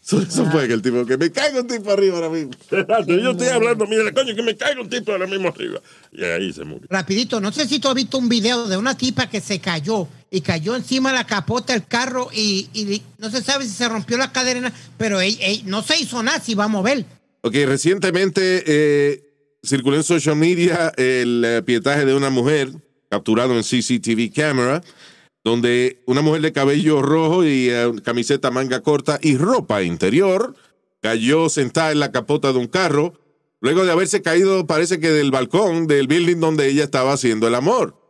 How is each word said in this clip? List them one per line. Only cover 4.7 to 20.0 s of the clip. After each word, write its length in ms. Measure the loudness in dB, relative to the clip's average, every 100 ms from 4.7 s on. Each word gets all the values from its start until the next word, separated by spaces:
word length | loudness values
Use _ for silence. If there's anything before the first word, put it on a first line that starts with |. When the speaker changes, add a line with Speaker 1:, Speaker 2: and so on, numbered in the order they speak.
| -4
Speaker 3:
un 80 | -6
tipo 220 | -6 -4
ahora 140 | -4 -4
mismo 220 | -2 -4
arriba. 320 | -4 -10 -10 _ -20 -20
Y 120 | -8
ahí 300 | -4 -2 -4
se 100 | -8
murió. 220 | -12 -14 -6
Speaker 4:
Rapidito, 520 | -6 -2 -2 -2 -4
no 100 | -4
sé 160 | -4 -2
si 120 | -2
tú 80 | 0
has 60 | -2
visto 240 | -2 -2
un 100 | 0
video 380 | 0 0 -2 -2
de 100 | -2
una 180 | -2 -2
tipa 320 | -2 -2 -4
que 120 | -6
se 180 | -6 -6
cayó 480 | -2 -4 -2 -2 -4 -12 _
y 120 | -4
cayó 340 | -2 -4 -2 -4
encima 340 | -2 0 0
de 60 | 0
la 100 | -2
capota 480 | -4 -2 -4 -2
del 140 | -4 -2
carro 420 | -4 -2 -4 -6
y, 380 | -2 -2 -2 -4
y 280 | -8 -4 -6 -8 -12
no 140 | -6
se 100 | -4
sabe 220 | -2 -4 -4
si 60 |
se 180 | -4 -4
rompió 280 | -4 -4 -2
la 140 | -2
cadena, 400 | -2 -2 -2 -6 -10 -20 -6
pero 220 | -2 0
ey, 180 | -2 -2
ey, 220 | -4 -4 -4
no 160 | -6
se 180 | -2 -2
hizo 220 | -2 -4
nada, 180 | -2 -2
si 140 | -2
vamos 280 | -2 0 0
a 20 | 0
ver. 120 | -2 -4 -16 _ _
Speaker 1:
Ok, 140 | -2 2 2
recientemente, 1000 | 2 2 2 0 0 0 0 0 0 2
eh, 560 | 2 4 4 2 0 _ _ _ _
circuló 320 | -4 0 2
en 80 | 2